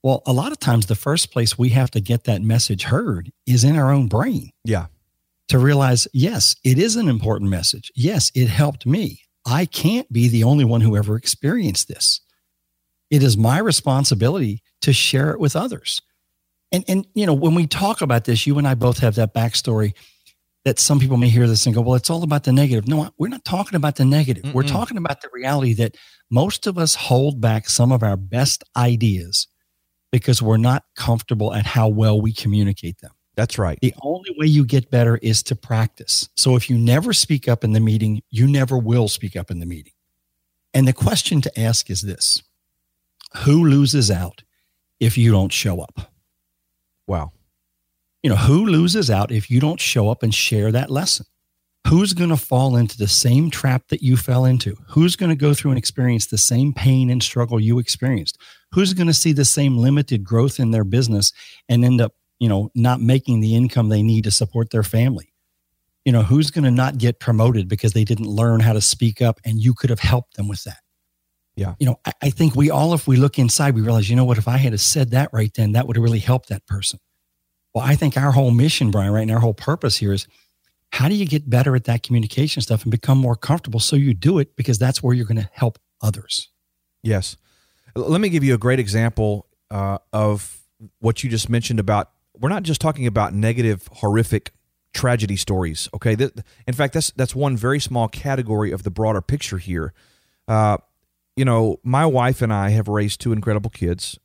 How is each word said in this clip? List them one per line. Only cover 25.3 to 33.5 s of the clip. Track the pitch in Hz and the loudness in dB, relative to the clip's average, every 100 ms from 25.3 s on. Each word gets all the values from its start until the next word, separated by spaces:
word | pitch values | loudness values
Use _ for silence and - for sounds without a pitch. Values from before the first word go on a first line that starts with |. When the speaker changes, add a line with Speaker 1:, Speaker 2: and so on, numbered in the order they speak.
Speaker 1:
reality | - 131 143 131 | -10 -4 -2 0
that | 110 113 - - _ _ | 0 -2 -4 -20 _ _
most | 120 185 - 208 | 0 0 -2 -6
of | 175 | -2
us | 160 - | -2 -2
hold | - 127 143 135 | 0 2 2 0
back | 113 110 - | -2 -2 -2
some | - 123 | 0 2
of | 127 | 2
our | 110 95 | 0 -2
best | 95 120 139 - - 123 | -4 -4 -2 -4 -8 -2
ideas | 123 117 113 92 85 92 - _ _ _ _ _ _ | 0 2 0 -2 -4 -6 -6 _ _ _ _ _ _
because | 123 - 120 | -2 0 0
we're | 113 110 | 2 2
not | 120 135 _ - | 2 0 _ -8
comfortable | - 113 - 110 104 | -4 -4 -2 -4 -2
at | 101 104 | -2 -2
how | 123 110 | 0 2
well | 107 110 107 | 2 2 2
we | 110 | 0
communicate | 110 107 104 101 95 85 87 | -2 -2 0 0 -2 -8 -14
them. | - _ _ - | -20 _ _ -4
Speaker 2:
That's | 113 | -4